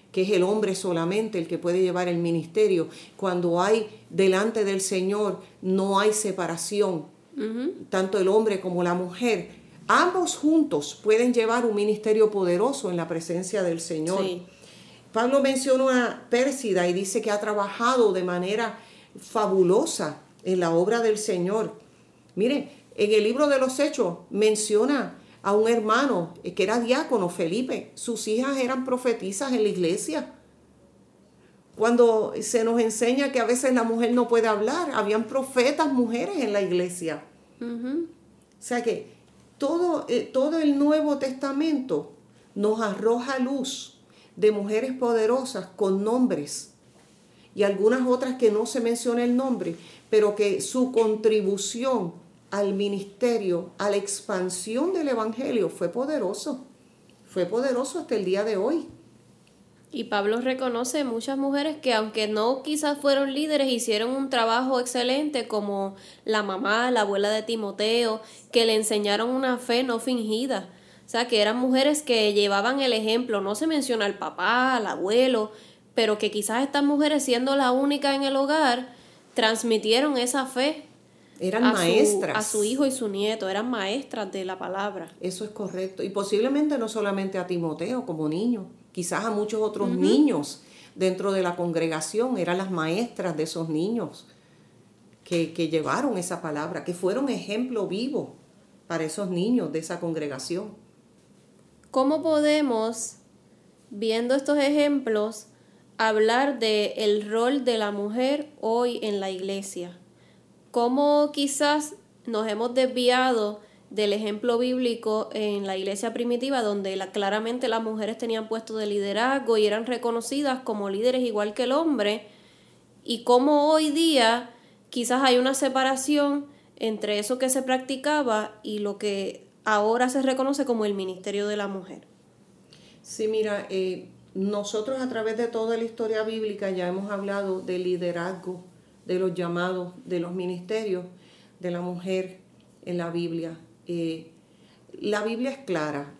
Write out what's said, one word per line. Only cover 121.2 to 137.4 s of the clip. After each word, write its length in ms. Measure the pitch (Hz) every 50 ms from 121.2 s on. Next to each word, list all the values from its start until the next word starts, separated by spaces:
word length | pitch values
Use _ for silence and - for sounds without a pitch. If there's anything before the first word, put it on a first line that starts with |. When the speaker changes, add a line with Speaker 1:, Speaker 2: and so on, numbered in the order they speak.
| 254
Speaker 2:
igual 320 | 233 208 208 208 214 208
que 80 | 262 262
el 80 | 247
hombre? 560 | 269 311 330 320 269 214 202 208 214 220 - - - - - - _ _ _ _ _ _ _ _ _ - -
¿Y 200 | - 240 226 -
cómo 480 | 247 247 247 269 302 294 285 294 311
hoy 180 | 311 311 311 302
día 640 | 285 330 330 330 294 254 226 226 233 247 254 - - - - - - _ _ _
quizás 320 | - 240 233 247 247 262 277
hay 160 | 254 247 247
una 160 | 254 269 269
separación 880 | - 285 262 254 262 262 262 269 262 - 302 294 294 285 285 285 285 285 - - - _ _ _
entre 420 | - 226 220 214 202 208 208 208
eso 220 | 208 208 - 254 254
que 100 | 262 254
se 140 | 262 262 262
practicaba 960 | 254 254 254 254 277 269 262 262 294 302 302 269 240 214 214 208 - - -
y 160 | - 214 208
lo 220 | 208 202 202 196 196
que 480 | 214 208 196 196 190 - - - - - _ _ _
ahora 420 | 214 214 208 208 220 233 240 247 254
se 120 | 262 277
reconoce 440 | 262 262 262 262 262 269 285 277 269
como 200 | 247 233 214 214
el 80 | 208 202
ministerio 540 | 196 190 185 180 180 180 208 202 202 208
de 100 | 208 208
la 100 | 208 202
mujer? 380 | 196 190 190 175 185 - - - _ _ _ _ _ _ _ _ _ _ _ _ _ - - - - - -
Speaker 1:
Sí, 260 | - - - - 220
mira, 380 | 214 220 220 214 214 202 202 - -
eh, 380 | 196 190 185 185 180 - - - - - - - -
nosotros 640 | 190 190 202 208 202 202 - - 214 214 269 262 262
a 80 | 254 254
través 260 | 226 226 214 220 220
de 120 | 233 240
toda 300 | 233 233 220 220 226 233
la 60 | 226 233
historia 380 | 226 226 - 220 214 220 220
bíblica 480 | 220 226 226 220 220 214 196 - 202 190
ya 180 | 190 185 175
hemos 220 | 180 185 190 196 208
hablado 520 | 202 196 196 196 196 202